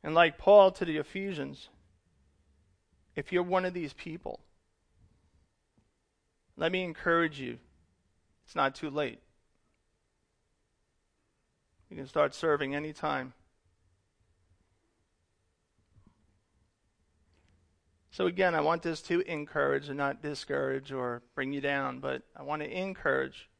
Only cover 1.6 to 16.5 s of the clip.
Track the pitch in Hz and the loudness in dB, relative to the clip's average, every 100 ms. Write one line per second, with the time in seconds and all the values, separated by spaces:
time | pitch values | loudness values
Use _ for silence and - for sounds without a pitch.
1.6 | - - _ _ _ _ _ _ _ _ | -20 -20 _ _ _ _ _ _ _ _
2.6 | _ _ _ _ _ - 143 180 180 185 | _ _ _ _ _ -10 -2 -2 2 2
3.6 | 185 180 156 - - 165 - - - _ | 0 -4 -8 -10 -12 -10 -10 -12 -16 _
4.6 | _ _ _ _ - _ _ _ _ _ | _ _ _ _ -20 _ _ _ _ _
5.6 | _ _ _ _ _ _ _ _ _ - | _ _ _ _ _ _ _ _ _ -4
6.6 | 160 185 180 160 - 170 165 143 127 117 | -2 -2 -4 -4 2 2 2 -2 -10 -10
7.6 | - _ _ _ _ _ _ _ _ 165 | -16 _ _ _ _ _ _ _ _ 0
8.6 | 139 135 156 143 139 113 _ _ _ _ | 0 0 -6 -2 -4 -6 _ _ _ _
9.6 | _ _ _ _ _ _ _ _ _ _ | _ _ _ _ _ _ _ _ _ _
10.6 | _ _ _ _ _ _ _ _ _ _ | _ _ _ _ _ _ _ _ _ _
11.6 | _ _ _ 139 135 147 147 - 165 147 | _ _ _ -14 -4 2 2 2 2 2
12.6 | 139 143 156 151 156 139 131 - _ _ | 2 -4 -6 -6 -4 -2 -6 -14 _ _
13.6 | _ _ _ _ _ _ _ _ _ _ | _ _ _ _ _ _ _ _ _ _
14.6 | _ _ _ _ _ _ _ _ _ _ | _ _ _ _ _ _ _ _ _ _
15.6 | _ _ _ - - _ _ _ _ | _ _ _ -20 -20 _ _ _ _